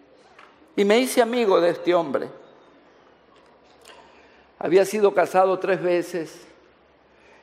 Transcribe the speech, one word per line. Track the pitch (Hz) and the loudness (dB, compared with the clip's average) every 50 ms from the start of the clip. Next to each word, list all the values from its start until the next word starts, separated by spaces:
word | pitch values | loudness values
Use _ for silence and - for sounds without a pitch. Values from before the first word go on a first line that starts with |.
| _ _ _ _ _ _ _ - - - _ _ _ _ _ | _ _ _ _ _ _ _ -20 -20 -20 _ _ _ _ _
Y | 202 202 | -2 0
me | 196 214 240 | 2 2 2
hice | 262 254 - 254 | 0 0 0 0
amigo | 233 226 240 247 233 196 185 170 | 0 0 0 0 2 2 2 2
de | 170 180 | 2 0
este | 160 - - 175 175 | 0 -2 -2 0 0
hombre. | 175 165 143 120 - - - - - - - - - _ _ _ _ _ _ _ _ _ _ _ _ _ _ _ _ _ _ _ _ _ _ _ _ - - - - - - - - - _ _ _ _ _ _ - | 0 0 -2 -6 -6 -6 -10 -14 -18 -20 -20 -20 -20 _ _ _ _ _ _ _ _ _ _ _ _ _ _ _ _ _ _ _ _ _ _ _ _ -20 -20 -20 -20 -20 -20 -20 -20 -20 _ _ _ _ _ _ -10
Había | - - 165 196 190 | -4 2 2 2 2
sido | 190 214 214 202 196 202 | 2 0 0 0 2 2
casado | 180 170 147 - 185 190 190 185 185 | 2 0 0 2 2 2 2 0 -2
tres | 185 180 190 160 | -2 -2 -2 -2
veces | 160 180 175 175 165 170 - 175 156 - - - - - - _ _ _ _ _ _ _ _ _ _ _ _ _ _ _ _ _ | -2 -2 -2 -2 -2 -6 -8 -10 -10 -12 -14 -20 -20 -20 -20 _ _ _ _ _ _ _ _ _ _ _ _ _ _ _ _ _